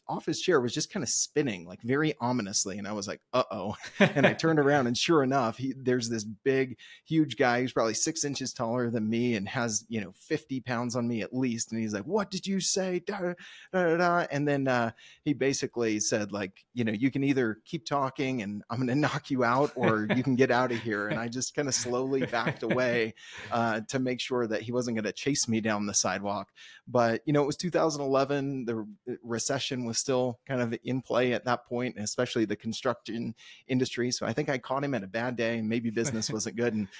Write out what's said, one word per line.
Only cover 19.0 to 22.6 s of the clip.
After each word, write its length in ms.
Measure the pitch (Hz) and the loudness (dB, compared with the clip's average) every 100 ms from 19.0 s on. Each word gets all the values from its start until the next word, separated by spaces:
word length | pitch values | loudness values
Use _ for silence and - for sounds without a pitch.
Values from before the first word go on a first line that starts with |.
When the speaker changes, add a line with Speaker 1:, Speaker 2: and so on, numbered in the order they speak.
| 143 147 - | 2 0 -2
Speaker 1:
you 140 | 127 | 2
out, 280 | 117 127 143 | 4 4 2
or 320 | 127 120 110 107 | 2 2 2 2
you 80 | 120 | 2
can 140 | 131 123 | 2 4
get 140 | 131 | 4
out 220 | 123 127 | 4 2
of 60 | 117 | -2
here." 300 | 117 104 104 | -2 -2 -2
And 100 | 113 | -4
I 100 | 117 | -4
just 260 | 123 123 | -6 -6
kinda 180 | - 143 | -4 -2
slowly 540 | - 123 123 131 135 120 | 0 0 -2 0 0 0
backed 360 | 117 131 - | 0 -2 -2